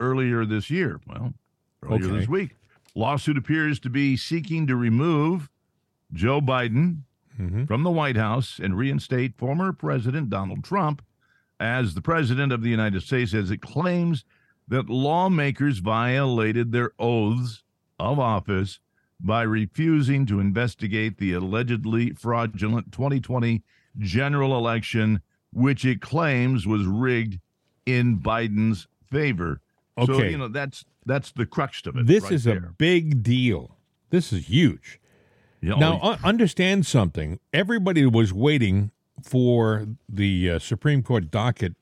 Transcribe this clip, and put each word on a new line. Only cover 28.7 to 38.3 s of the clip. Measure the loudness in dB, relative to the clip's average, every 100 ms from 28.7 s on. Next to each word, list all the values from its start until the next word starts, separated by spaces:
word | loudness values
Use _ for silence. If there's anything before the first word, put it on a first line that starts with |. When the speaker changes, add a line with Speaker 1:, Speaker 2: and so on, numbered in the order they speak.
| 0 -6 _ -6
Speaker 1:
favor. | -2 -2 -2 -4 -6 _ _ _ -2
So, | 0
Speaker 2:
Okay. | 2 0
Speaker 1:
you | -2
know, | -6
that's, | -6 -8 -10 -20 _ -4
that's | -4 -4
the | -6 -4
crux | -2 -4 -6 -8
of | 0
it | 4
Speaker 2:
This | 4
Speaker 1:
right | 4
Speaker 2:
is | 0
Speaker 1:
there. | 2 0 -2
Speaker 2:
a | -2
big | 2 2 2 0
deal. | 2 2 2 0 -4 _ _ _ _
This | 0 0
is | -4 0
huge. | 4 4 2 -8 -20 _ _ _ _ _ _
Speaker 1:
Yeah, | -2 2
Speaker 2:
Now, | 4 2
Speaker 1:
oh, | 0
Speaker 2:
un-, | 0
understand | 2 4 2 2 2 2 2
something. | 2 2 -2 -6 -8 _
Everybody | -2 0 0 2 4 6
was | 6 4